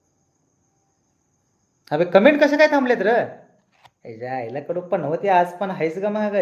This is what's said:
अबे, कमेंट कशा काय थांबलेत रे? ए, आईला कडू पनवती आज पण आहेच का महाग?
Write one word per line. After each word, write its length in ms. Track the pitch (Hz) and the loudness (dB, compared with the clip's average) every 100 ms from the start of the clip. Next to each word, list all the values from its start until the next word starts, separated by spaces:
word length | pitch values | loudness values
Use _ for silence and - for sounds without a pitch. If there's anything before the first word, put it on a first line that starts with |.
| _ _ _ _ _ _ _ _ _ _ _ _ _ _ _ _ _ _ - | _ _ _ _ _ _ _ _ _ _ _ _ _ _ _ _ _ _ -6
अबे, 140 | 151 175 | -2 2
कमेंट 380 | 196 247 294 | 4 6 4
कशा 140 | 294 294 | 2 4
काय 100 | 302 | 4
थांबलेत 300 | 294 247 226 | 2 0 0
रे? 160 | 190 233 139 - - _ _ _ _ _ - | 2 0 -2 -8 -20 _ _ _ _ _ -18
ए, 200 | 110 123 | -12 -8
आईला 340 | 131 117 131 | -8 -8 -10
कडू 220 | 147 175 | -6 -8
पनवती 460 | 180 190 143 165 196 | -4 -4 -2 -2 2
आज 260 | 180 175 | 2 2
पण 180 | - 196 | -2 -8
आहेच 300 | 180 160 170 | -4 -4 -2
का 80 | 208 | -4
महाग? 260 | 214 208 202 | -2 -2 -2